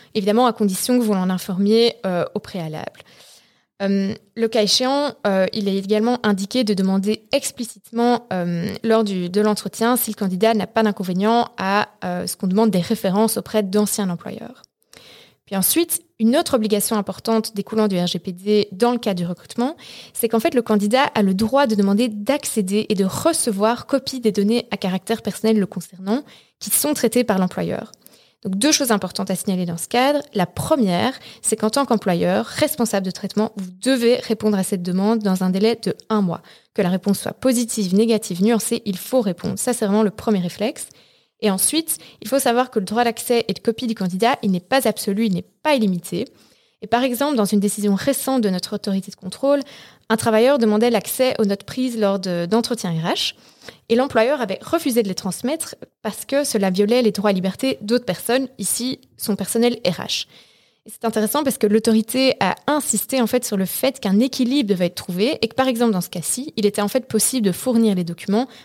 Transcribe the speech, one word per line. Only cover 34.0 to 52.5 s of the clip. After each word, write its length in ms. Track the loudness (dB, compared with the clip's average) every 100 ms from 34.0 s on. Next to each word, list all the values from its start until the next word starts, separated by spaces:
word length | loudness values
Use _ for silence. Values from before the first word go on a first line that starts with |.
| 4 2
répondre 400 | 0 -2 0 0
à 60 |
cette 200 | 0 -2
demande 360 | -2 0 2 2
dans 260 | 0 0
un 60 | 0
délai 280 | 2 2 0
de 120 | -4 -6 -2
un 140 | 0
mois. 180 | 0 -4 -10 -20 _
Que 80 | -2
la 80 | 0
réponse 320 | 0 0 -2
soit 140 | -4
positive, 600 | -2 0 2 0 -2 2
négative, 480 | 2 4 2 -2 0
nuancée, 380 | 2 2 0 -4 -4
il 100 | -8
faut 240 | -2 0
répondre. 380 | 0 -4 -6 -4
Ça, 160 | -4
c'est 100 | -2
vraiment 180 | 0 2
le 80 | 2
premier 280 | 0 -2 0
réflexe. 480 | -2 -4 -6 -6 -14 -18 _ _ _ _
Et 80 | -2
ensuite, 480 | 0 0 -2 -4 -6 -12 -16
il 60 | -2
faut 100 | 0
savoir 320 | 2 0 0
que 80 | -2
le 80 | -2
droit 180 | 0
d'accès 400 | 0 -2 0 0 0
et 60 |
de 60 | -2
copie 280 | -4 -2 -4
du 80 |
candidat, 440 | -4 -4 0 0 2
il 100 | 0
n'est 80 | -2
pas 280 | 0 0 2
absolu, 380 | 0 -2 0 0
il 80 |
n'est 100 | -2 -6 _
pas 120 | 0
illimité. 500 | 2 2 -2 -4 -6 -8 _ _ _ _ _
Et 60 | -2
par 160 | 0
exemple, 340 | 0 0 0 0
dans 80 |
une 160 | 2 2
décision 340 | 0 0 0
récente 460 | 0 0 -2 0 0
de 80 | 0
notre 260 | -2 -4
autorité 360 | -6 -4 -4 -4
de 60 | -12
contrôle, 440 | -14 -4 0 0 -2 -14 -20 _ -2
un 80 | 0
travailleur 420 | 2 4 4 4
demandait 320 | 2 4 2
l'accès 440 | 2 -2 0 0 2
aux 60 |
notes 200 | 0 -2
prises 340 | -6 -4 -4 0
lors 200 | 0 0
de, 280 | -2 -4
d'entretiens 440 | 0